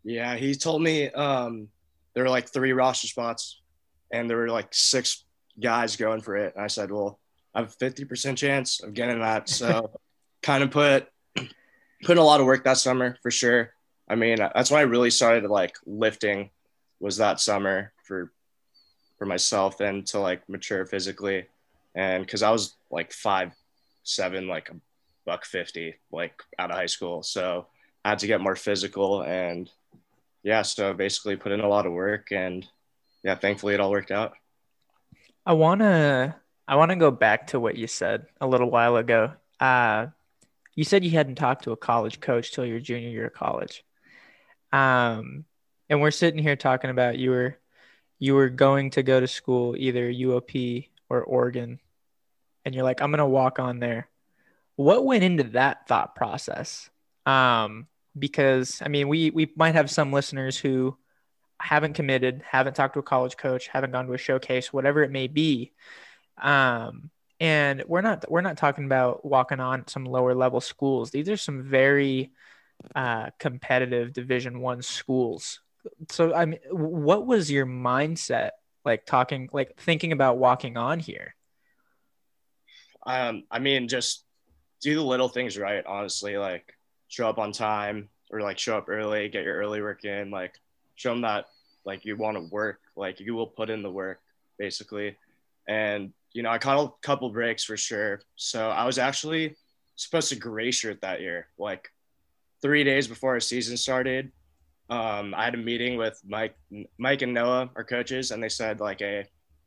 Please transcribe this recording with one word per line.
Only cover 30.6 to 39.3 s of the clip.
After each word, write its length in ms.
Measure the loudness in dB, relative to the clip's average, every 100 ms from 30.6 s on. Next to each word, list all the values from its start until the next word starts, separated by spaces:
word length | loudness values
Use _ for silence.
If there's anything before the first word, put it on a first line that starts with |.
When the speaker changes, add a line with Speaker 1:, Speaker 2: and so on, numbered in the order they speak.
Speaker 1:
so 300 | 0 -2 -2
basically 420 | -2 -4 -4 -6 -6
put 160 | -4
in 80 | -2
a 100 | 2
lot 160 | 2 0
of 80 |
work 380 | -4 -4 -4 -6
and, 360 | -4 -4 -8 -12 _ _ _ _ _
yeah, 120 | -4 0
thankfully 400 | -2 -2 -2 0
it 40 |
all 120 | 2
worked 180 | 0 -2
out. 240 | -4 -4 -8 _ _ _ _ _ _ _ -20 _ _ 2
Speaker 3:
I 80 |
wanna, 840 | 6 6 6 6 6 6 4 0 -4 _ _ 2
I 80 | 4
wanna 200 | 6 6
go 160 | 4
back 360 | 6 4 4 0
to 120 | -2
what 180 | 0 -2
you 80 | -6
said 400 | -4 -2 -2 -6 _
a 60 | 2
little 240 | 4 6
while 260 | 4 6 4
ago. 360 | 4 4 2